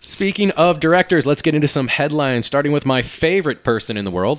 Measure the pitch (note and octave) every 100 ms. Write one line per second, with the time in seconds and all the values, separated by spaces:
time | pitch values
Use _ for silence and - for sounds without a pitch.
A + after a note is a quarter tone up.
0 | - - G3 G3 G3+ E3 E3+ D#3+ D#3+ F3
1 | F#3 E3+ C3+ D3 - D3+ D3 - B2+ -
2 | D3 D3+ C#3 B2 A2+ C#3 C#3+ D3 C3+ C3
3 | A#2 - E3 F#3+ D#3 A#2+ - A2+ - G#2+
4 | G2 F2+ F#2+